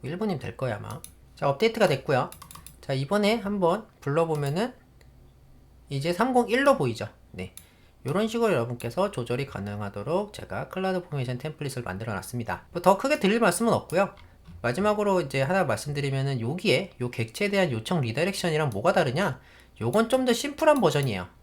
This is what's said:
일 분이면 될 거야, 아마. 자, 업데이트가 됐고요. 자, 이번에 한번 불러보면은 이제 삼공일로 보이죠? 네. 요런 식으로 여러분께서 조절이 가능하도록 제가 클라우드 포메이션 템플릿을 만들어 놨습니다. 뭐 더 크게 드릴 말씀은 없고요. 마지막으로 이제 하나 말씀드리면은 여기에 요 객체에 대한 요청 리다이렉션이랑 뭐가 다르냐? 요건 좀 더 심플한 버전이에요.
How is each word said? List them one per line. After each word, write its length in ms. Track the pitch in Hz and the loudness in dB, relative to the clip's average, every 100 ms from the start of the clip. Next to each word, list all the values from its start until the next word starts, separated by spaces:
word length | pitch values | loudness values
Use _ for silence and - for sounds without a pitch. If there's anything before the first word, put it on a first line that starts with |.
일 160 | 131 175 | -8 -4
분이면 220 | 214 160 | -4 -4
될 160 | 117 - | -6 -6
거야, 180 | 131 | -6
아마. 260 | 104 104 113 - - - - | -4 -8 -14 -16 -20 -20 -4
자, 120 | 139 | -2
업데이트가 380 | 139 226 226 196 | 2 0 4 2
됐고요. 440 | 135 - 131 135 - - - - - | 2 2 0 0 -8 -20 -20 -20 -20
자, 140 | - | -6
이번에 420 | 135 135 208 208 226 | -4 0 2 2 0
한번 500 | 202 202 175 190 220 _ | -2 0 2 2 -4 _
불러보면은 720 | - 147 165 156 139 156 240 - _ - - - - - - - - - - | -2 0 2 0 -2 -2 -2 -6 _ -20 -20 -20 -20 -20 -20 -20 -20 -20 -8
이제 240 | 139 151 | -4 -2
삼공일로 680 | 175 240 247 220 247 277 262 | 0 2 2 2 4 4 4
보이죠? 300 | 135 110 104 - - | 2 -2 -8 -10 -18
네. 240 | 90 92 - - _ - _ 123 | -12 -12 -12 -20 _ -20 _ -4
요런 220 | 165 220 | -2 0
식으로 240 | 226 226 | 2 2
여러분께서 580 | 156 117 120 117 117 196 | 2 0 -4 -6 -2 -2
조절이 360 | 196 120 123 139 | -2 -4 -2 -4
가능하도록 880 | - 101 104 101 101 104 170 208 | -6 -6 -6 -8 -8 -2 -2 -2
제가 360 | - - 98 143 | -10 -10 -8 -8
클라우드 340 | - 190 180 175 | -4 -2 -2 -4
포메이션 300 | 147 123 123 | -6 -4 -6
템플릿을 440 | 156 147 147 135 | -8 -8 -8 -6
만들어 320 | 120 92 107 | -8 -8 -6
놨습니다. 520 | 101 - 120 110 87 - | -6 -6 -8 -6 -6 -6
뭐 100 | 175 | 0
더 160 | 180 285 | 4 4
크게 220 | 277 302 | 4 2
드릴 220 | 202 220 | 4 4
말씀은 320 | 220 170 233 | 4 2 2
없고요. 420 | 151 - 165 190 - - - - - | 2 0 0 0 -2 -20 -20 -20 -6
마지막으로 600 | 120 139 208 208 202 190 | -4 0 0 0 2 2
이제 200 | 143 139 | 0 0
하나 220 | 135 190 | 2 2
말씀드리면은 760 | 160 110 - 147 139 135 135 135 | 2 0 -2 -4 -2 0 0 -2
여기에 520 | 113 165 214 139 190 - | -2 -2 2 2 2 -6
요 100 | 120 | -6
객체에 400 | - 113 - 208 | -4 -6 -2 -2
대한 220 | 196 180 | 2 2
요청 280 | 117 113 175 | 0 -2 0
리다이렉션이랑 680 | 123 113 180 190 180 156 151 | 0 0 -2 0 -2 0 0
뭐가 220 | 101 165 | 0 2
다르냐? 480 | 202 147 127 196 135 - - - - | 2 2 2 -2 -4 -12 -20 -20 -6
요건 280 | 113 160 226 | 0 2 2
좀 160 | 262 | 2
더 80 | 254 | 2
심플한 480 | 233 285 285 311 294 | 0 -2 2 4 6
버전이에요. 460 | 185 143 139 95 90 - | 6 4 0 -2 -6 -12